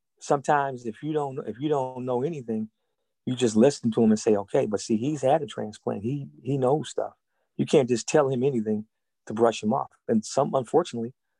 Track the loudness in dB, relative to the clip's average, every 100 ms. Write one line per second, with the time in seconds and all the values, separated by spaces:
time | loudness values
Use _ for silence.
0 | _ _ -2 -2 2 0 0 -4 -10 -8
1 | -4 -4 -4 -6 -10 -6 -2 0 -2 -6
2 | -4 -2 -2 -6 -4 -4 -4 _ _ _
3 | _ _ -6 0 2 6 6 4 -2 2
4 | 4 4 2 2 2 -2 0 -2 -2 -2
5 | -2 -2 2 2 0 -8 -10 -8 -8 -6
6 | -4 -6 -8 -12 -4 0 2 0 -2 -6
7 | -8 -10 _ _ _ -6 2 4 4 0
8 | 2 2 2 2 0 0 -2 -4 -4 _
9 | _ _ -8 2 2 2 -2 -2 -4 _
10 | -2 -2 0 -2 0 0 0 0 0 -6
11 | -8 -12 _